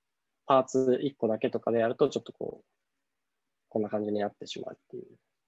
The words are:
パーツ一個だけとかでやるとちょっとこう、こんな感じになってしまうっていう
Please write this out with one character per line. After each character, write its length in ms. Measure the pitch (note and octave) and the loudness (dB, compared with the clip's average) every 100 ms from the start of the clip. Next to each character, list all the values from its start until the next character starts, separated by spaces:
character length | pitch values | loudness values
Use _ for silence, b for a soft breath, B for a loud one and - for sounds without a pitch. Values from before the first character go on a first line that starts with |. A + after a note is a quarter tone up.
| _ _ _ _ - | _ _ _ _ 2
パ 140 | C3 | 4
ー 40 | |
ツ 360 | B2+ C3 B2+ B2 | 4 2 4 2
一 140 | C#3 - | 0 -2
個 100 | A2+ | -2
だ 120 | A2 | 0
け 120 | B2 | -2
と 80 | A#2 | -2
か 140 | A2+ | 0
で 80 | A2+ | 2
や 80 | A2+ | 0
る 80 | B2+ | 2
と 120 | C#3+ | 0
ち 100 | A2+ | 0
ょ 20 | |
っ 20 | |
と 100 | - | -8
こ 300 | - - - | -10 -10 -10
う、 20 | _ _ _ _ _ _ _ _ _ _ _ | _ _ _ _ _ _ _ _ _ _ _
こ 120 | A2 | -4
ん 20 | |
な 60 | G#2 | -2
感 160 | G#2+ | -4
じ 80 | G#2+ | -4
に 80 | G#2 | -2
な 80 | G#2 | -4
っ 60 | |
て 120 | - C#3+ | -6 -12
し 140 | - | -10
ま 100 | - | -12
う 40 | |
っ 40 | - _ | -14 _
て 60 | B2 | -16
い 40 | |
う 60 | - A#2+ _ _ | -16 -20 _ _